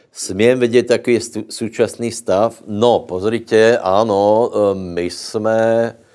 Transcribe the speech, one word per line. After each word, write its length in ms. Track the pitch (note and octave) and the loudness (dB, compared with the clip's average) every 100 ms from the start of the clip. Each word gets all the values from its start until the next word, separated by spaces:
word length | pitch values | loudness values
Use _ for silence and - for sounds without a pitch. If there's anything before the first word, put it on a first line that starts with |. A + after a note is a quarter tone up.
| _ | _
smím 460 | - - F#2+ A#2 B2+ | -12 -8 0 2 2
vědět, 320 | A#2+ A#2+ A#2 | 2 2 2
jaký 220 | A#2 B2+ | 0 0
je 80 | A2+ | -2
stu-, 260 | - A2 - | -2 -10 -12
současný 600 | - A2+ - G#2+ - A#2 | -8 -6 -2 -2 -2 -8
stav? 500 | - - F#2+ A2+ A2+ - | -6 -2 0 0 -4 -10
No, 320 | G#2 A#2+ G2+ | 0 2 2
pozrite, 800 | - F#2 G#2 A#2 A#2 A2 A2+ B2 | -2 -6 -4 -4 0 4 4 4
ano, 720 | F#2 G2 A2+ G2 G#2 A2 A#2+ | 2 2 2 2 2 2 2
eh, 240 | G#2+ G2+ | 0 0
my 360 | F#2+ F#2 E2+ A2+ | 0 -6 -6 -6
jsme 840 | - - A2 G#2+ A2 A2+ A2+ A#2 - _ | -8 -10 -6 -2 0 2 0 -2 -6 _